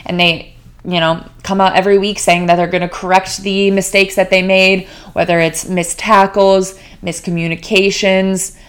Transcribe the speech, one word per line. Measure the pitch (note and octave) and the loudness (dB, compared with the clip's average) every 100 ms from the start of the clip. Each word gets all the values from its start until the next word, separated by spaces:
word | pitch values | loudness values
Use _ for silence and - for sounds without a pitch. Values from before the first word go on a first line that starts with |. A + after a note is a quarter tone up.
| - | -6
and | F3 | 0
they, | F3 D#3+ - - - - | 0 0 -8 -20 -20 -16
you | F#3 F3 | -6 -2
know, | D#3+ E3+ - - | 0 -2 -8 -12
come | - G3 | -4 0
out | F#3+ | 2
every | F#3 F#3+ G3 | 2 2 2
week | G3+ G3 | 2 -2
saying | - F3 F3 | 0 0 2
that | F3 | 2
they're | E3+ | 2
gonna | F3+ F3 | 0 -2
correct | - F3+ F#3 F#3 - | -4 0 0 0 -8
the | G3 G3 G3 | -4 0 2
mistakes | G3 F#3 G3 F#3+ G3+ | 0 0 0 0 0
that | F#3 | 2
they | F#3 | 2
made, | F#3 F#3+ F#3+ F#3+ - - - | 2 4 4 2 -4 -16 -8
whether | - E3+ E3+ | -4 0 2
it's | E3 D#3+ - | 0 -2 -6
missed | F3+ E3+ - | -4 -4 -6
tackles, | A3 G3+ G3 G3+ G3 F#3+ F#3 - - - | 2 2 4 2 4 4 0 -8 -20 -12
miscommunications. | F#3 E3 F#3 E3+ E3 E3 - F#3+ G3 - F#3+ F#3+ F#3+ F#3 - - | -10 -8 -6 -4 -4 -6 -4 -2 -2 -2 0 0 0 -4 -8 -14